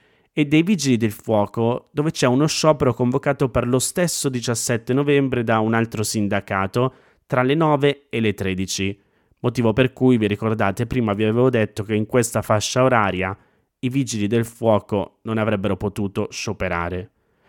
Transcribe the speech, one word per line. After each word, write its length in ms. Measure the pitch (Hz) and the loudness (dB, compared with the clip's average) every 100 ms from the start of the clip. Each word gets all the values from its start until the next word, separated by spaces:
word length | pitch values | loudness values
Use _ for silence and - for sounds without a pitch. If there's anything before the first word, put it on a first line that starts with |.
| _ _ _ | _ _ _
e 140 | - 147 | -4 2
dei 160 | 156 | 2
vigili 360 | 170 196 139 117 | 4 2 2 2
del 140 | 110 | 0
fuoco, 760 | 101 - 113 123 - 113 127 - | -4 -2 0 0 -2 -2 -2 -4
dove 200 | - 151 | -4 -4
c'è 160 | - 131 | 0 2
uno 180 | 127 156 | 2 2
sciopero 480 | - 156 147 135 | 2 2 2 2
convocato 560 | 120 123 135 147 135 135 | 2 0 0 -2 -2 -2
per 180 | 123 120 | 0 0
lo 120 | 127 | 0
stesso 500 | - - 175 - 143 | 0 -2 -2 -2 -4
diciassette 640 | 127 117 117 - 120 117 | -4 -4 -4 -2 -4 0
novembre 500 | 127 143 143 135 123 | 0 2 2 2 0
da 160 | 113 110 | 0 2
un 140 | 110 | 2
altro 300 | 113 113 110 | 0 0 -4
sindacato, 880 | 104 113 101 101 - 98 95 123 127 - _ _ _ | -4 -2 -2 -2 -2 -4 -2 -2 -2 -4 _ _ _
tra 160 | 127 | 0
le 140 | 127 151 | 2 2
nove 520 | 160 143 143 139 _ | 2 4 2 0 _
e 100 | 117 | -2
le 160 | 110 95 | -2 -2
tredici. 640 | 95 92 95 - 98 98 _ _ _ _ | -2 -2 -4 -4 -4 -6 _ _ _ _
Motivo 340 | 123 120 117 | -4 0 2
per 200 | 110 127 | 2 0
cui, 240 | - 131 123 | 2 2 4
vi 100 | 104 | 2
ricordate, 580 | 104 110 110 101 110 120 | 0 -2 0 -2 -2 -4
prima 280 | 127 110 | -2 -2
vi 100 | 101 | 0
avevo 260 | 110 117 127 | 0 2 2
detto 340 | 120 107 - | 2 0 -4
che 120 | 104 107 | -4 -2
in 100 | 107 | 0
questa 360 | 127 113 110 | 0 0 -2
fascia 400 | - 107 - 127 | 0 0 0 0
oraria 520 | 131 120 101 90 92 98 _ _ _ _ | 2 4 2 0 -4 -6 _ _ _ _
i 80 | 127 | -4
vigili 380 | 135 123 110 101 | -4 -4 -4 -2
del 180 | 117 113 | 0 -2
fuoco 760 | - 113 104 - 104 - _ | -2 2 2 0 -4 -4 _
non 140 | 113 110 | -6 -2
avrebbero 400 | 107 104 101 95 | 0 0 -2 -2
potuto 500 | 104 104 98 107 104 | -4 -4 -4 -4 -6
scioperare. 800 | - - 95 92 87 85 90 104 _ _ _ | -6 -8 -6 -4 -4 -4 -8 -10 _ _ _